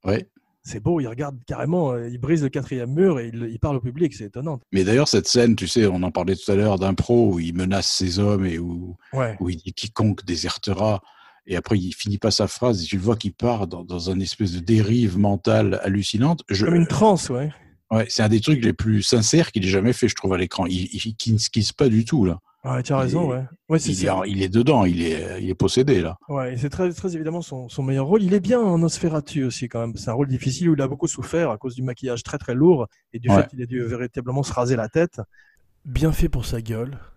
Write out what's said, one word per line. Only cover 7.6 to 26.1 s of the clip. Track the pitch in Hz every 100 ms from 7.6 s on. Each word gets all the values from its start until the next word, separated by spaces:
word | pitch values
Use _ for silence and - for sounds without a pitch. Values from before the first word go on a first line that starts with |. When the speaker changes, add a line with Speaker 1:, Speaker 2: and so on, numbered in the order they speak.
| 92 98 -
Speaker 1:
ses | - 92 87
hommes | 101 101 95
et | 82
où, | 87 87 90 90 _
Speaker 2:
Ouais. | 135 123 104
Speaker 1:
où | 90
il | 87
dit « | 95 -
quiconque | 110 - 107 98 92
désertera ». | 85 90 - - 92 107 101 _ _ - _ -
Et | 90
après, | - 107
il | 90
finit | - 107 101
pas | 110
sa | - 101
phrase | - 123 101
et | 80
tu | 98
le |
vois | 98 113
qu'il | 101
part | - 120 117 92
dans, | 87
dans | 87 90 87
une | 95
espèce | 92 - 98
de | 90
dérive | 87 110 101 120 113 90
mentale | 101 101 - 110 104 95
hallucinante. | 98 98 98 104 139 170 -
Je | 98 110
Speaker 2:
Comme | 170
une | 165
transe, | - 220 180 -
ouais. | 123 147 - - _ _
Speaker 1:
Ouais, | 110 107
c'est | -
un | 107
des | 110
trucs | 131 147
les | 113
plus | 90 110 107
sincères | - 120 107 156 165
qu'il | 110 95
ait |
jamais | 95 110
fait, | 120 113
je | -
trouve, | 98
à | 92
l'écran. | 90 - 90
Il, | 90 95
il, | - 113 110 117
il |
ne | 107
se | - 117 104
pas | - 139
du | 110 117
tout, | 156 95
là. | 85 _ _ 131
Speaker 2:
Ouais, | 127
tu | 123
as | 135
raison, | 127 160 160
Speaker 1:
Il |
est | 127
Speaker 2:
ouais. | 131 - -
Ouais, | 160
c'est | -
Speaker 1:
il | 92
est | 90
Speaker 2:
ça. | 95
Speaker 1:
en, | 95
il | 98
est | 95
dedans, | 104 120 135 95
il | 85
est, | 82 78 87 90
il | 92
est | 92
possédé, | 98 - 139 104
là. | 82